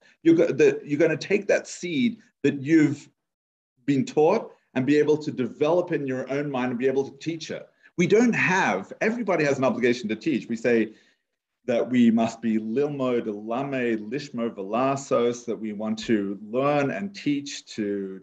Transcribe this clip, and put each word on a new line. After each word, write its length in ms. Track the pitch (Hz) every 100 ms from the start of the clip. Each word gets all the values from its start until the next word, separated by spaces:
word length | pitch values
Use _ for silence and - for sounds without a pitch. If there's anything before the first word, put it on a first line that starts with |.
| _ _
You're 140 | 160 160
go-, 160 | 175
that 340 | 143 147 - 143
you're 140 | 143
gonna 180 | 165 151
take 300 | - 202 202
that 200 | - -
seed 520 | - 180 151 120 - _ _
that 180 | 143 139
you've 480 | 135 160 143 139 - _ _ _ _ _ _ _ -
been 200 | 139 120
taught 460 | - 156 220 - - _ 131
and 100 | 131
be 120 | 147
able 200 | 147 151
to 140 | 151
develop 600 | 117 117 - 147 175 175
in 140 | 156 139
your 260 | 127 -
own 200 | 139 147
mind 180 | 131 127
and 100 | 120
be 60 | 131
able 240 | 135 135
to 80 | -
teach 320 | 156 165 -
it. 180 | 85 - _ _ -
We 80 | 175
don't 280 | 208 240
have, 600 | 165 131 185 151 98 101 -
everybody 420 | 202 240 208 170 147
has 120 | 135
an 60 |
obligation 440 | 131 113 120 123 104
to 60 | 110
teach. 320 | 165 123 -
We 80 | 117
say 380 | 127 117 107 - _ _ _ _ _ _ -
that 240 | 117 -
we 220 | 123 117
must 300 | 113 113 -
be 180 | 113 110
lilmod, 640 | 110 117 147 143 127 120 110
lamed, 840 | 104 110 117 143 135 120 110 104
lishmo, 420 | 135 143 120 117
velasos, 920 | 101 95 113 131 139 - 127 120 120 -
that 100 | 98
we 160 | 110
want 260 | 104 110 110
to 400 | - 110 98 101
learn 480 | 107 120 143 147 139
and 240 | 101 101 -
teach, 500 | 147 143 143 - -
to, 520 | - 104 101 98 95